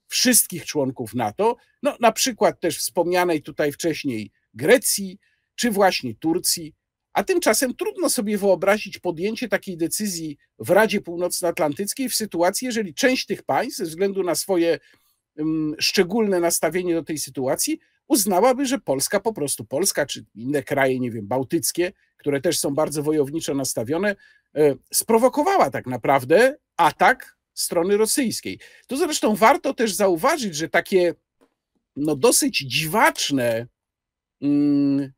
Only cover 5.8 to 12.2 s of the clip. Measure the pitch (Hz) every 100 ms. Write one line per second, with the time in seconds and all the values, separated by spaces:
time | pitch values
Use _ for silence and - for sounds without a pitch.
5.8 | 190 - 127 104 160 180 - - 151 _
6.8 | _ _ _ - 202 349 - 220 254 -
7.8 | 370 - 302 - 214 208 196 175 185 208
8.8 | 196 - 180 160 196 220 247 190 - 165
9.8 | 165 - 208 175 160 - _ - 110 185
10.8 | 220 208 - 170 180 - 175 170 156 147
11.8 | 202 - 254 -